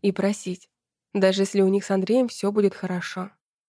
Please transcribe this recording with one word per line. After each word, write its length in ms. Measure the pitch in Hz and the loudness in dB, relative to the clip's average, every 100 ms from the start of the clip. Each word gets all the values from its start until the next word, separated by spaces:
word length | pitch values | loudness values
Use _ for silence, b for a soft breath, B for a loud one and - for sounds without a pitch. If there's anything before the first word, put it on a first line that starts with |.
и 100 | 202 | -2
просить, 560 | 190 196 208 - 180 _ _ _ _ _ | 0 0 -2 -6 -10 _ _ _ _ _
даже 280 | 202 190 190 | 2 4 4
если 200 | 196 202 | 0 2
у 60 | 190 | 2
них 160 | 196 | 2
с 60 | - | 0
Андреем 380 | 196 190 240 247 | -2 2 2 0
всё 240 | - 202 | -2 -2
будет 220 | 208 202 | 2 2
хорошо, 560 | - 185 180 - - 190 _ _ _ | 0 -6 -6 -8 -10 -12 _ _ _